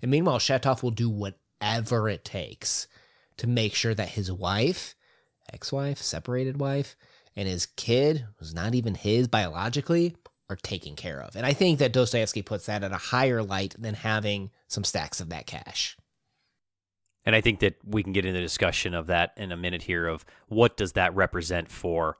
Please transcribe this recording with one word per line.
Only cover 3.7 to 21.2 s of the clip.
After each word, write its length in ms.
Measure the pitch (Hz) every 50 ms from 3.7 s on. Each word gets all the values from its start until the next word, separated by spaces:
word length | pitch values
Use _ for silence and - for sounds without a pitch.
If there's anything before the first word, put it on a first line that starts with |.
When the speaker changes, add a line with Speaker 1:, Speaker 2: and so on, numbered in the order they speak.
| -
Speaker 1:
sure 180 | - - 113 110
that 160 | 104 101 85
his 220 | - 107 98 92
wife, 640 | 92 87 92 87 98 107 120 160 185 - - - - _ _ _ _ _ _ _ _ _ _ -
ex-wife, 480 | - - - - 139 135 139 143 143 -
separated 580 | - - - 80 - - 123 127 131 131 131 143
wife, 360 | 143 139 139 143 139 - - _ _ _ _ _ _ _ -
and 120 | 101 101
his 180 | 95 92 87 -
kid, 600 | - _ - - 117 117 127 139 151 156 151 120 107 104
who's 160 | - 80 78 80
not 220 | 85 85 110 123
even 200 | 123 113 113 95
his 320 | - - 104 107 120 127
biologically, 880 | 117 - 107 98 87 80 87 95 117 117 143 139 - 170 170 170 175 170 - - - _ _ _ -
are 60 | 101
taken 400 | - - - 104 87 - 73 73
care 260 | - - 90 76 67
of. 140 | 58 - -
And 100 | 98 120
I 80 | 135 143
think 260 | - 190 180 160 135
that 140 | 143 123 113
Dostoevsky 480 | 131 123 113 - 120 110 - - 110 98
puts 220 | - 110 95 -
that 160 | - 104 104 101
at 80 | 95
a 60 | 98
higher 440 | 92 - - - 123 135 135 123 113 110
light 320 | 98 98 95 98 98 -
than 160 | - 113 110 107
having 560 | - - 113 110 107 104 107 104 101 95 95 - _ _
some 160 | - - 107 98
stacks 360 | - - - 76 - - -
of 80 | 92 82
that 160 | 87 73 -
cash. 500 | - - - - - - - - - - _ _ _ _ _ _ _ _ _ _ _ _ _ _ _ _ _ _ _ _ _ _ _ _ _ -
Speaker 2:
And 100 | 107 107
I 60 | 110
think 200 | 104 120 104 92
that 160 | 104 98 - _ -
we 180 | 104 107 107 92
can 80 | 98
get 140 | 92 98 90
into 120 | 92 92
the 60 | 90 87
discussion 500 | 80 - - 101 90 - - - 92 87
of 140 | 85 78
that 240 | 82 90 85 87 - -
in 140 | - 104 92 87
a 40 |
minute 260 | 87 90 90 90 85 -
here, 240 | - 90 85 85
of 180 | 82 80 78 - - - - _ -
what 260 | 107 110 120 117 -
does 160 | - 104 90
that 240 | - 101 90 90 90
represent 560 | 98